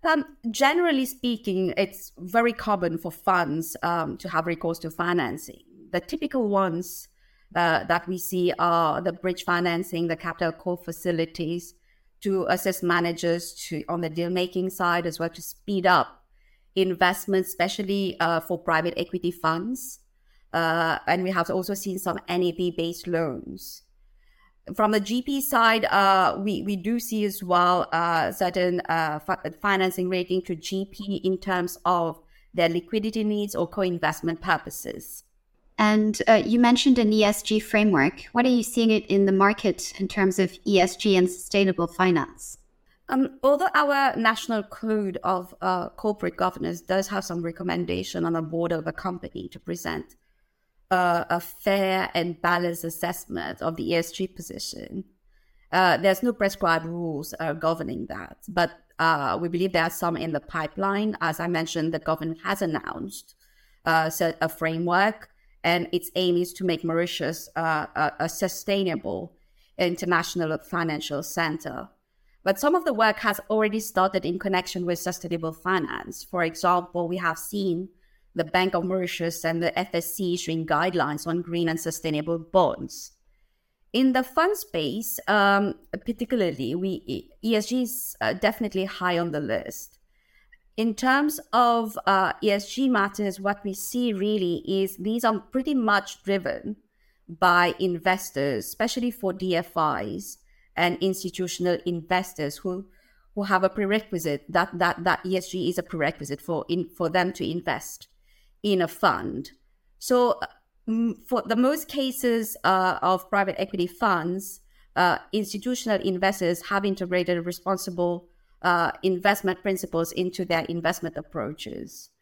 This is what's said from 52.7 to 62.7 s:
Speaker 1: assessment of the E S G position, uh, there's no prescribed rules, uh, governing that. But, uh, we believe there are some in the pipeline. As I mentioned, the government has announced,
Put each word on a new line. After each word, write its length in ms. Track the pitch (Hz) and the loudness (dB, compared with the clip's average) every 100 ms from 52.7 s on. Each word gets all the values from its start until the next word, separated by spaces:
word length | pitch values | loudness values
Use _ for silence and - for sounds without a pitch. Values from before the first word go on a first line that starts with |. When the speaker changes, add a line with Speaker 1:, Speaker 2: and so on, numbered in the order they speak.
| 170 165 | -2 -6
Speaker 1:
assessment 760 | - 165 - - 87 82 - | -6 -6 -6 -6 -6 -6 -4
of 140 | 156 165 | -4 -4
the 160 | - | 0
E 40 | 170 | 0
S 180 | 170 | 0
G 140 | - 185 | -4 -6
position, 760 | - 165 - - - - - 185 _ _ _ _ _ _ | -6 -14 -10 -10 -10 -10 -10 -12 _ _ _ _ _ _
uh, 240 | 175 185 156 | 2 4 4
there's 260 | 190 190 | 4 2
no 80 | 247 | 0
prescribed 540 | - 196 196 180 165 160 | 0 -2 0 2 2 0
rules, 480 | 170 170 147 151 - | -6 -4 -6 -8 -6
uh, 100 | 160 | -6
governing 540 | 151 156 165 - - - | 0 0 0 -4 -6 -8
that. 300 | - - - - | -10 -12 -16 -6
But, 240 | 180 165 - _ _ | 0 0 -2 _ _
uh, 400 | 165 160 139 - | 2 2 2 0
we 80 | 170 | 0
believe 240 | 170 185 | 0 2
there 100 | 180 | 2
are 60 | 165 | 0
some 260 | - 175 165 | 0 -2 -2
in 160 | 165 | -2
the 80 | 160 | -4
pipeline. 800 | - 170 156 - 196 202 214 202 | -4 -6 -4 -2 0 2 0 0
As 220 | 165 156 | -2 -2
I 60 | 170 | -2
mentioned, 460 | 170 160 170 160 | -2 -2 -2 -2
the 60 | 160 | -2
government 400 | - 160 160 160 190 | -2 -2 -2 -6 -4
has 160 | 196 | -2
announced, 760 | 185 | -2